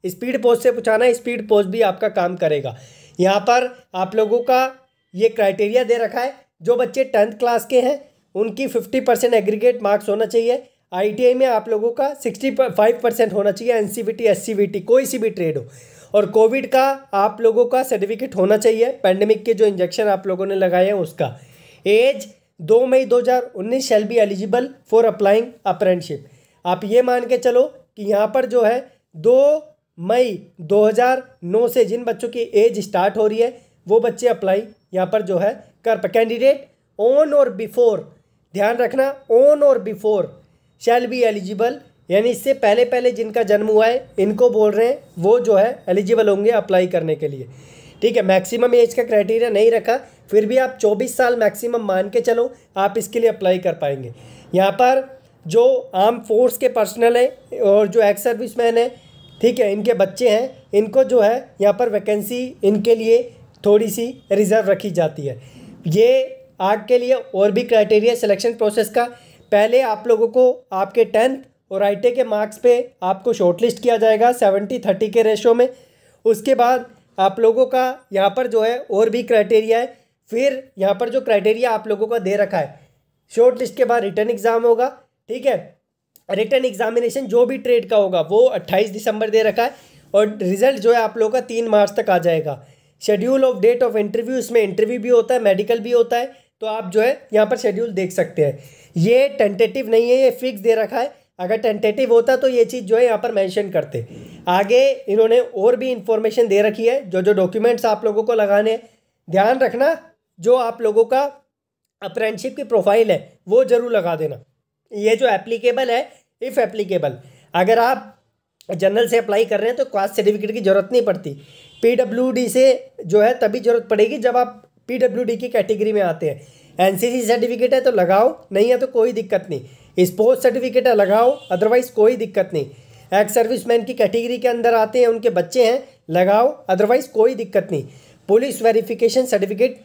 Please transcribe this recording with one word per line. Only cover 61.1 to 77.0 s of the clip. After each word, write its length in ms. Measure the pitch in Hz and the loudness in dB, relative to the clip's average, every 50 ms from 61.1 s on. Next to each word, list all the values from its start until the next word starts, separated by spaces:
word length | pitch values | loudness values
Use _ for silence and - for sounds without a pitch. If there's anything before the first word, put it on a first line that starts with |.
| 254 240 | 2 2
है 340 | 208 208 233 254 262 - _ _ | 4 2 2 0 -6 -12 _ _
यहाँ 120 | 196 202 202 | 0 0 2
पर 160 | 196 247 240 | 2 -2 -2
वैकेंसी 640 | 208 208 196 - 214 208 208 208 247 247 254 254 - - - | -2 -4 -2 -2 -4 -2 -4 -6 -6 -8 -8 -8 -10 -2 0
इनके 320 | 196 214 208 208 240 226 | 0 2 2 2 2 2
लिए 260 | 220 220 220 226 240 247 - - - - _ _ _ - | 2 4 2 2 2 2 -2 -12 -20 -20 _ _ _ 0
थोड़ी 260 | 202 202 214 226 208 | 2 4 4 2 0
सी 180 | 185 - 233 240 262 - _ _ | -4 -6 -6 -8 -8 -14 _ _
रिजर्व 400 | 196 196 214 180 208 220 208 190 | 0 0 2 2 2 0 2 0
रखी 200 | 196 196 - 208 | -2 -2 -2 -6
जाती 340 | 170 170 165 156 156 - 143 139 | -2 -2 -2 -2 -4 -6 -10 -10
है। 100 | 123 113 - - - - - - - - - 170 | -10 -10 -18 -20 -20 -20 -20 -20 -20 -10 -8 -4
ये 580 | 156 202 226 240 262 262 262 - - - - _ _ _ | 0 2 4 4 4 2 0 -4 -10 -20 -20 _ _ _
आगे 240 | 190 190 214 220 214 214 | -2 -2 -2 -2 0 0
के 100 | 254 247 | 0 0
लिए 160 | 240 247 262 | 2 0 -2
और 380 | 247 - - - 185 196 208 | -2 -2 -6 -2 0 0 2
भी 120 | 190 220 247 | 2 0 -2
क्राइटेरिया 520 | 240 233 220 214 208 220 208 208 233 233 | 2 2 2 4 4 2 2 2 2 -2
सिलेक्शन 380 | 233 - 208 202 190 - 233 233 | 0 0 0 0 0 0 -4 -2
प्रोसेस 360 | 233 226 208 208 233 220 208 | 0 -2 -2 0 0 -4 0
का, 140 | - 240 240 247 - - _ _ _ _ - _ | 0 -2 -2 -2 -6 -18 _ _ _ _ -6 _
पहले 300 | - 202 208 220 233 254 262 | 2 2 2 4 2 2 2
आप 240 | 233 214 214 202 240 | 0 -2 -4 0 0
लोगों 200 | 233 214 233 226 | 2 2 2 0
को 220 | 226 254 254 254 247 - _ _ 196 | 2 4 4 4 2 0 _ _ -4
आपके 320 | 190 196 - - 240 226 - | -4 -4 -2 0 0 0 2
टेंथ 300 | 185 208 226 262 269 269 - _ _ _ _ _ | 2 0 0 0 -2 -4 -12 _ _ _ _ _
और 120 | 190 196 202 | -4 -2 -2
आईटीआई 300 | 202 208 196 202 240 240 | -2 -2 0 -2 -2 0
के 100 | 254 254 | 0 -2
मार्क्स 320 | 233 214 208 214 208 214 - | -2 -2 -4 -4 -4 -8 -2
पे 160 | - 247 240 240 254 247 _ _ - | 2 2 2 2 0 -6 _ _ -4
आपको 300 | - - 277 - 247 226 | -4 -4 -2 -2 -4 -2
शॉर्टलिस्ट 480 | 220 196 175 175 175 226 240 240 240 | 0 2 0 2 2 -2 -2 -2 -2
किया 160 | - 247 233 220 | 0 0 0 2
जाएगा 320 | 220 220 220 214 226 240 247 | 2 2 2 4 2 2 2
सेवेंटी 460 | 247 233 196 196 196 208 196 262 247 | 2 2 2 2 0 -2 -4 -8 -6
थर्टी 280 | - 214 190 190 220 214 | -2 -2 -2 -2 -2 -2
के 120 | 214 233 226 | 0 0 2
रेशियो 300 | 220 220 214 - 240 233 | 2 0 2 2 2 4
में। 140 | 240 247 254 254 - - _ _ _ _ _ _ _ _ | 4 2 0 0 -10 -20 _ _ _ _ _ _ _ _
उसके 300 | 220 220 214 214 269 269 | 0 0 0 2 0 2
बाद 300 | 254 240 240 262 247 247 - - _ | 2 2 2 2 0 -2 -10 -20 _